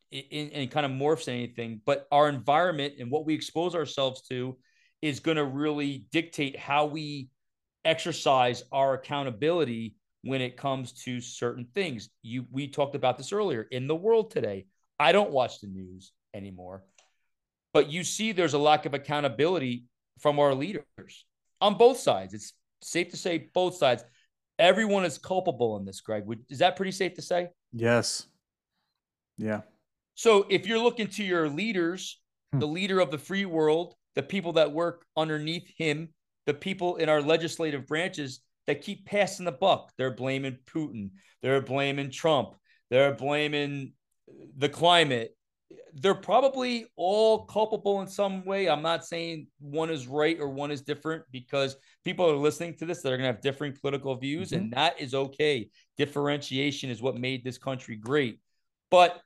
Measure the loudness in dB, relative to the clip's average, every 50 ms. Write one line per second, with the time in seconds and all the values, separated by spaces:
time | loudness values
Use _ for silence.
0 | _ _ -16 -16 -14 -10 -8 -8 -8 -6 -6 -6 -6 -2 0 0 0 0 -2 0
1 | 0 2 0 0 -2 -4 -6 -6 -6 -8 -8 -8 -8 -8 -10 -4 0 0 0 0
2 | 0 2 4 4 4 4 2 0 0 2 4 4 4 2 0 -2 -4 -4 -6 -8
3 | -8 -6 -4 -4 -2 -2 -2 -4 -4 -4 -4 -2 -2 -2 -2 -4 -4 -4 -2 -2
4 | -2 -2 -2 -6 -10 -8 -8 -6 -6 -6 -8 -12 _ _ _ _ _ _ _ _
5 | -4 -4 -4 -2 -2 0 0 2 0 -2 -2 -2 -2 -2 -2 -2 -2 -4 -6 -8
6 | -8 -4 -2 -2 -2 -2 -4 -4 -4 -4 -6 -8 -4 0 2 2 2 2 -2 -6
7 | -8 -8 -10 -10 -12 -14 _ _ _ _ _ _ _ _ _ _ 0 0 0 2
8 | 0 -4 -4 0 2 4 6 6 6 4 2 -2 -6 -4 0 2 2 2 2 0
9 | -4 -6 -6 -4 -4 -4 -4 -2 0 0 2 2 0 0 -2 -6 -8 -10 -12 _
10 | _ _ _ _ -8 -6 -4 -2 -4 -4 -6 -6 -4 -4 -4 -4 -6 -8 -12 -12
11 | -10 -8 -8 -8 -8 -12 -8 -4 -4 -4 -4 -6 -10 -8 -6 -6 -4 -4 -6 -8
12 | -12 -16 _ _ -14 -10 -8 -8 -8 -8 -8 -8 -8 -4 -2 -2 -2 -2 -2 -2
13 | 0 0 0 -2 -4 -6 -4 -2 -2 -2 -2 -4 -6 -6 -6 -6 -4 -4 -4 -2
14 | 2 2 2 2 2 0 -2 -4 -4 -4 -4 -6 -10 _ _ _ _ _ _ 2
15 | 4 6 6 6 4 2 2 0 0 0 -2 -8 -14 -14 -12 -12 -14 -14 -16 -20
16 | -20 -20 _ _ _ _ -16 -14 -14 -14 -14 -16 -16 -16 -16 -16 -18 _ _ _
17 | _ _ _ _ _ _ _ _ _ _ _ _ _ _ 4 4 4 4 2 -4
18 | -4 -4 -4 -2 -2 0 2 2 2 2 2 4 6 6 6 6 4 0 -6 -6
19 | -6 -4 -2 -2 0 0 0 2 2 2 2 0 -2 -2 -4 -6 -8 _ _ _
20 | _ _ _ _ 0 2 4 6 6 4 4 2 -2 -4 -6 -8 -12 _ _ -20
21 | -20 -20 -20 -20 -20 _ _ _ _ _ _ _ 2 2 6 8 8 6 6 6
22 | 2 0 0 0 -2 -8 -12 -14 -14 -16 -18 _ _ _ _ _ -12 -4 -2 -2
23 | -2 -2 -6 -6 -4 -2 -2 -4 -4 -4 0 0 0 0 0 2 2 4 4 2
24 | -2 -8 _ _ _ _ _ _ _ _ _ 4 6 6 6 6 4 2 2 2
25 | 0 0 -4 -6 -8 -4 -4 -2 0 -2 0 0 0 0 0 -4 -6 -10 -12 -12
26 | -8 -6 -6 -6 -6 -6 -8 -10 -10 -12 0 2 2 2 4 2 -4 -4 -2 -2
27 | -4 -4 -4 -6 -6 -2 -2 -2 -2 -4 -8 _ _ _ -6 -2 2 4 4 4
28 | 2 0 -4 -6 -8 -14 _ _ _ _ _ _ _ _ _ _ _ _ _ _
29 | _ _ _ _ _ _ _ -8 -6 -4 -4 -6 -6 -12 _ _ _ _ _ _
30 | _ _ _ 0 4 6 6 6 6 4 0 0 0 0 0 2 2 2 0 0
31 | -4 -6 -6 -6 -4 0 0 2 2 0 -2 -2 -4 -2 -2 -2 -2 -2 -4 -6
32 | -10 -12 -14 -16 _ _ _ _ _ _ -2 -2 -2 -2 -2 -2 -2 0 2 2
33 | 2 2 0 -4 -6 -4 -4 -2 -2 -2 0 2 2 4 2 2 0 -4 -10 _
34 | _ _ _ -6 -4 -4 -4 -4 -4 0 2 4 4 4 2 0 -2 -2 -4 -6
35 | _ _ _ -4 -2 -2 -2 -4 -4 -6 -6 -8 -10 -12 _ -4 -2 -2 -2 -2
36 | -4 -10 _ _ _ _ _ _ _ -4 -4 -2 -4 -6 -4 -2 -2 -2 -2 0
37 | 2 4 4 4 4 4 2 2 2 -2 -4 -4 -4 -4 -4 -4 -4 -4 -2 -2
38 | -2 -4 -4 -6 -8 -8 -10 -14 _ _ _ _ _ -2 -2 -2 -4 -8 -12 -12
39 | -8 -2 0 2 2 2 0 -4 -6 -6 -2 2 4 4 4 4 0 -6 _ -4
40 | -4 -4 -4 -4 -4 -4 -2 -2 -4 -6 -8 -10 _ -10 -6 -6 -6 -6 -8 -10
41 | -10 -12 -12 -16 _ _ _ _ 0 2 2 2 2 0 0 0 0 0 0 -2
42 | -4 -6 -6 -2 2 4 4 4 2 0 -6 _ _ _ _ _ _ 2 4 6
43 | 6 6 4 0 -2 0 0 0 0 0 0 -2 -2 -4 -4 -8 -10 -12 -14 _
44 | _ _ _ _ _ -20 -20 -20 -20 -20 -4 -2 -2 -2 0 2 6 6 8 8
45 | 6 4 2 0 -2 -4 -10 _ _ _ _ _ _ -20 -20 -20 -20 -20 -6 0
46 | 2 2 2 2 2 4 4 6 6 4 2 0 -2 -2 -2 -4 -6 -10 _ -4
47 | -2 0 2 4 6 6 4 4 0 -2 -2 -2 0 0 -2 -2 0 0 0 0
48 | -2 -4 -2 -2 -2 -2 -2 -4 -6 -4 -2 0 2 2 2 2 0 0 -2 -2
49 | -4 -6 -8 -8 -6 -8 -8 -10 -12 -16 _ _ -14 -8 -4 -4 -2 -2 -4 -6
50 | -6 -4 0 2 2 2 2 0 -2 -6 -6 -6 -6 -6 -6 -6 -6 -8 -8 -6
51 | -6 -6 -8 -8 -10 _ -16 -16 -10 -4 -2 0 0 -2 -4 -8 _ _ _ _
52 | -8 -6 -2 2 4 4 4 4 2 2 0 0 -4 -10 -8 -8 -8 -6 -6 -4
53 | -2 -2 -2 0 0 -2 -2 0 -2 -4 -2 -2 -4 -8 -6 -6 -4 -4 -4 -2
54 | -4 -4 -6 -4 -4 -4 -4 -4 -4 -4 -4 -4 -4 -2 0 2 2 2 2 -2
55 | -4 -4 -2 -2 -2 -2 -2 0 0 2 2 0 -4 -8 _ _ _ _ _ -2
56 | -2 -2 0 -2 0 0 -2 -2 -4 -4 -4 -2 -2 -2 -4 -4 -6 -8 -6 -4
57 | -4 -4 -4 -2 -4 -4 -6 -6 -6 -10 -10 -8 -8 -8 -8 -6 -8 -12 -14 -10
58 | -4 0 2 2 2 2 -2 -8 _ _ _ _ _ _ _ _ _ _ 8 8
59 | 8 8 6 0 -12